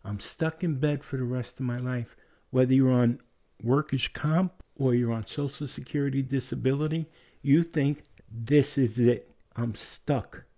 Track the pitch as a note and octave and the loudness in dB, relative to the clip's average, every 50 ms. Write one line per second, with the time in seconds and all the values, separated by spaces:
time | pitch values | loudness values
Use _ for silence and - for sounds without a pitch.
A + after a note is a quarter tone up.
0 | _ G#2 G2+ G2 - - - - D#3+ D#3+ - - F#3 E3+ D3+ C3 C#3+ D3+ D3 C#3 | _ -8 -8 -8 -8 -12 -6 -4 -4 -4 -4 -4 -4 -4 -2 0 0 -2 -2 -2
1 | - - C#3 C3 B2+ A#2+ B2 B2+ A#2 - - - C3+ B2 A#2+ B2 B2+ B2+ B2+ B2 | -6 -6 -6 -4 -4 -4 -4 -4 -6 -8 -8 -6 -4 -4 -4 -4 -4 -4 -4 -6
2 | A#2 - - _ _ _ _ _ _ _ - B2+ B2+ B2+ C3 C3+ C3 C3 B2+ B2 | -6 -8 -14 _ _ _ _ _ _ _ 2 2 4 4 6 4 6 6 6 6
3 | B2 A#2 B2 - _ _ _ _ _ _ _ _ - A2+ C3 C#3+ D3 - - B2+ | 4 4 2 0 _ _ _ _ _ _ _ _ -2 0 0 0 0 -2 -4 -4
4 | - - - - - D3+ D#3 E3+ F#3 F3 _ _ - _ _ - C#3 C3 B2 A#2+ | -4 -6 -6 -4 -2 0 2 2 0 0 _ _ -20 _ _ -2 0 2 2 2
5 | A#2+ A#2 A#2 A2+ G#2 - - - C#3+ C#3 - - D3+ C3 - - B2 - - D3 | 2 0 -2 -2 -4 -6 -6 -4 -4 -4 -4 -6 -8 -8 -8 -12 -12 -6 -4 -2
6 | C#3 C#3 C3 C3+ C3+ B2+ C3+ C3+ - - - B2 A#2 C3 C3+ C#3+ D3+ D3+ D#3 E3 | -2 0 0 -2 -2 -2 -2 -4 -2 -4 -8 -2 0 0 0 0 -2 -2 -2 -4
7 | D#3 - _ - _ _ _ _ - C#3+ C#3 E3 E3 E3 - E3 C#3 C#3 D3 - | -6 -8 _ -20 _ _ _ _ 2 4 4 4 4 2 0 0 0 0 0 -4
8 | - _ _ - - - A2+ A#2 A#2 A2 D3 D3 C3+ C#3+ - C#3 C3 A2+ G#2+ A#2+ | -10 _ _ -20 -20 -16 -12 -12 -2 4 4 4 4 4 2 0 0 0 2 4
9 | A#2+ A#2+ A#2+ - - _ _ _ _ _ _ - A#2 A#2+ G#2+ - - - - - | 4 4 4 2 -4 _ _ _ _ _ _ -6 -6 -4 -6 -8 -12 -14 -14 -10
10 | _ - D3 A#2+ - - - - - _ _ | _ -2 -2 -2 -2 -8 -16 -20 -20 _ _